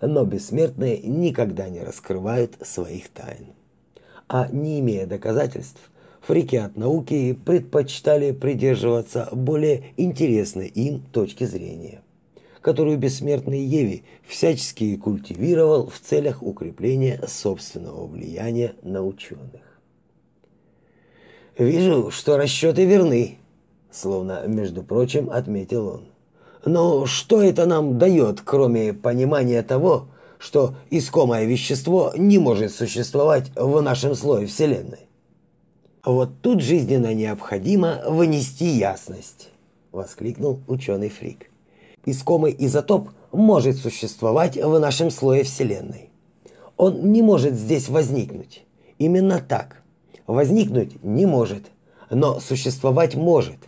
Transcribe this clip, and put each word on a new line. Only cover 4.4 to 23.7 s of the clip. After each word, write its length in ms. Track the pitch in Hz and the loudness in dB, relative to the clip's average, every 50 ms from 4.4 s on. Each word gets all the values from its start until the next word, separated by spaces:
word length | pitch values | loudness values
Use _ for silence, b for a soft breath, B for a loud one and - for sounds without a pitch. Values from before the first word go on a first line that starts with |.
| 123 131 | -2 -2
не 260 | 135 143 151 156 151 143 | -4 -4 -4 -4 -2 -2
имея 280 | 131 117 107 95 95 | 0 0 -2 -2 -4
доказательств, 760 | 87 101 101 - 110 110 139 143 135 135 - - - - - - _ _ b b b b b | -6 -8 -6 -4 -2 -2 -2 -2 -4 -6 -10 -14 -14 -18 -20 -20 _ _ b b b b b
фрики 340 | b - - 170 135 131 131 | b -2 0 0 0 0 -2
от 220 | 117 104 101 - | -2 -2 -4 -6
науки 560 | 107 110 131 156 165 131 - 156 143 127 123 | -4 -2 -2 -2 -2 -2 -2 -2 -2 -2 -2
предпочитали 1000 | 127 - - 156 180 170 - - - 151 131 135 - - - 151 151 147 143 143 | -4 -4 -2 0 0 0 0 0 0 0 0 -2 -4 -2 0 2 2 4 2 0
придерживаться 960 | 127 135 127 139 135 107 131 135 127 101 117 120 117 117 113 - - 123 113 - | -2 -2 -2 -2 -2 0 2 2 2 2 2 2 0 0 -2 -4 -6 -6 -6 -6
более 540 | - 127 131 135 156 151 156 151 139 127 B B B | -6 -4 -2 0 0 2 2 2 2 0 B B B
интересной 720 | B 185 180 135 131 160 131 113 107 98 - - 95 95 - | B -2 -2 0 0 0 2 2 2 0 -2 -4 -8 -8 -6
им 340 | - 110 123 143 143 131 - - | -4 -2 -2 -2 -4 -6 -8 -4
точки 300 | - 120 101 - - - | -2 -2 -2 -2 -4 -6
зрения, 600 | 127 104 95 90 87 85 82 82 80 80 - - - _ _ _ _ _ _ b b b b b | -6 -6 -6 -8 -10 -12 -14 -14 -14 -16 -18 -20 -20 _ _ _ _ _ _ b b b b b
которую 380 | b 156 147 143 156 151 151 135 | b 0 0 2 2 0 0 0
бессмертный 640 | 131 131 131 - 143 143 143 127 135 135 139 139 | 0 -2 -2 -2 -2 -2 -2 -2 -2 -4 -4 -4
Еви 440 | 139 131 147 151 127 101 90 - - b b b b | -2 0 0 0 0 0 -4 -6 -12 b b b b
всячески 680 | - - - - 165 151 131 - - - - 110 104 101 | -14 -4 0 0 0 0 0 -4 -6 -4 -4 -4 -4 -4
культивировал 920 | 101 - 110 101 - - - 87 85 117 170 175 160 160 156 156 131 127 131 | -4 -4 -4 -6 -6 -8 -10 -8 -4 -2 0 2 4 4 4 4 2 0 -2
в 100 | - - | -8 -14
целях 420 | - - 147 147 143 143 127 - | -6 -2 -2 0 0 -2 -4 -6
укрепления 800 | - 101 98 - - 85 80 - 92 120 131 135 131 127 - - - | -8 -10 -10 -10 -10 -12 -8 -4 -2 -2 0 0 0 0 -2 -4 -8
собственного 800 | - - - - 101 95 - - - - - 85 - - 82 82 | -8 -6 -4 -4 -4 -4 -6 -8 -14 -14 -14 -14 -14 -14 -14 -14
влияния 680 | 76 78 85 85 82 82 - 110 117 117 120 120 117 - - | -14 -14 -14 -12 -12 -10 -8 -6 -4 -2 -2 -2 -4 -6 -10
на 200 | - 90 95 95 | -12 -8 -6 -6
ученых. 600 | 95 95 98 - - - - 69 65 65 - - _ _ _ _ _ _ _ _ _ _ _ _ _ _ _ _ _ _ _ b b b b b b b b b b b b b b b b b b b b - | -6 -6 -8 -10 -16 -18 -18 -18 -18 -20 -20 -20 _ _ _ _ _ _ _ _ _ _ _ _ _ _ _ _ _ _ _ b b b b b b b b b b b b b b b b b b b b 0
"Вижу, 520 | 123 127 165 170 185 185 160 127 107 - | 0 2 2 4 2 4 2 2 0 -2
что 280 | - - - 147 147 139 | -6 -4 0 2 2 2
расчеты 480 | 147 135 - - 160 165 143 170 185 | 2 0 0 0 0 2 4 4 4
верны", 500 | 180 202 196 180 160 123 117 117 - - - _ _ _ _ _ _ | 6 6 6 6 4 4 2 0 -2 -6 -14 _ _ _ _ _ _